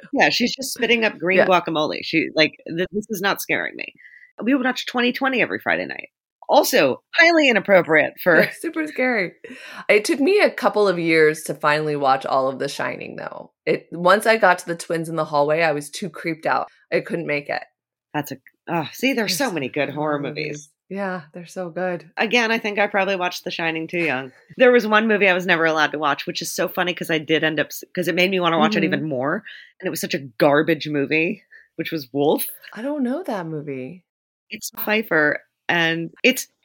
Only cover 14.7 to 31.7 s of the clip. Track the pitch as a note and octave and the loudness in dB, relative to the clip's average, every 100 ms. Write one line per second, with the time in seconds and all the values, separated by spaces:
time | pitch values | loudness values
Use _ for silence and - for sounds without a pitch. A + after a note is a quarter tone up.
14.7 | E3+ - E3 E3 E3 D#3+ D3 D3 D#3 E3 | -8 -6 -6 -4 -4 0 2 2 2 2
15.7 | D3 D3 - F#3 - F3 D#3 D3 B2+ - | 0 -6 -10 -10 -8 -8 -4 0 0 -2
16.7 | _ - F3+ - E3+ D3+ C#3+ D3 - - | _ -4 -4 -2 -8 -4 -4 -4 -8 -10
17.7 | _ _ _ _ D#3 - - - _ - | _ _ _ _ -6 -6 -10 -18 _ -6
18.7 | E3 C#3+ - C4 A#3 F#3+ F3+ B3 E3 B2+ | -4 -4 -2 -2 0 -2 -2 -2 -4 -4
19.7 | D3+ C#3 C#3+ D3+ C#3+ C#3 D3+ - D3 - | -4 -4 -2 -4 -4 -4 -8 -8 -10 -16
20.7 | _ - F#3+ G3 F#3 D3+ F#3 E3 F#3 F3 | _ -12 -8 -6 -8 -12 -18 -16 -12 -10
21.7 | F3 F#3 F3 - - G#3+ A#3+ A3+ A3+ G#3+ | -6 -6 -6 -8 -4 0 2 0 -2 -2
22.7 | G#3 G#3 G3+ F#3+ F#3+ F3+ - F#3 - E3 | -2 0 0 0 -2 -4 -6 -10 -6 -4
23.7 | D#3+ D#3+ F3 D#3+ C3 C3+ - _ - B3 | -4 -6 -4 -2 -2 -6 -16 _ 4 6
24.7 | A#3+ G#3+ G#3+ A3+ G#3+ G3 F3+ F#3 E3 D#3+ | 6 4 2 4 4 4 2 2 2 2
25.7 | D#3 D3 D3+ D3 C#3+ - - E3 - F3 | 2 0 0 -2 -2 -4 -8 -6 -4 -4
26.7 | - F3 E3 E3+ D#3+ D#3 D#3 D#3 D#3 D3 | -2 -4 -4 -2 -2 2 2 2 -2 -4
27.7 | - - F#3 E3+ F3 F3+ F#3+ F3 E3 D#3 | -6 -10 -4 -2 2 2 2 2 2 2
28.7 | G#3+ D#3+ C#3+ D#3 B2+ C3+ G3+ - - - | 2 0 -2 -4 -4 -4 -4 -8 -20 -20
29.7 | _ F#3 D3+ D#3 F3 C3+ - D3+ D3 D#3+ | _ -8 -6 -6 -6 -6 0 4 4 2
30.7 | D3+ D3+ C#3+ C3+ D#3 E3+ G#3 _ - _ | -2 -2 -2 0 0 -2 -4 _ -20 _